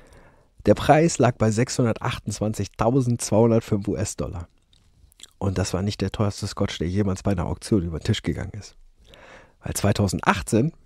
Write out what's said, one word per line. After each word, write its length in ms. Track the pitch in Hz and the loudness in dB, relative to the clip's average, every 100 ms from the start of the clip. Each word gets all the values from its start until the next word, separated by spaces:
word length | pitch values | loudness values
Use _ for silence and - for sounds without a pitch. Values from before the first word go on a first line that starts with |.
| - - - _ _ - - | -20 -20 -20 _ _ -2 2
Der 80 | |
Preis 440 | 104 - 151 165 - | 4 6 6 4 4
lag 180 | 120 - | 2 2
bei 140 | 110 | 0
sechshundertachtundzwanzigtausendzweihundertfünf 2250 | 107 127 - 117 - 113 - - 101 107 107 98 - 113 135 120 120 - 104 117 113 - 104 101 | 2 0 0 0 0 -4 -6 -8 -4 -4 -2 -6 0 2 2 2 -2 2 4 6 4 2 -2 -2
U-S-Dollar. 640 | 78 101 - 71 87 85 _ _ _ _ _ _ _ - _ | -2 -4 -4 -8 -8 -12 _ _ _ _ _ _ _ -20 _
Und 220 | 98 92 | -2 0
das 160 | 90 | -2
war 80 | 87 | -2
nicht 180 | 101 - | -2 -2
der 100 | 95 | -2
teuerste 360 | - 101 - 101 | 0 -2 -2 -8
Scotch, 320 | - 101 - | -4 -4 -2
der 100 | 82 | -2
jemals 340 | 95 98 95 | 0 0 -2
bei 100 | 101 | -2
einer 120 | 92 | -2
Auktion 380 | - - - 107 | -4 -6 0 0
über 160 | 85 78 | 0 -4
den 60 | |
Tisch 180 | - 107 | -2 -2
gegangen 300 | - 69 92 101 | -2 -4 -8 -12
ist. 160 | - - - _ _ - - - - _ | -16 -20 -20 _ _ -20 -20 -20 -20 _
Weil 120 | - | -10
zweitausendachtzehn 1000 | - 101 - 101 87 - - - 110 156 - | -2 0 2 0 0 0 -2 2 2 2 -4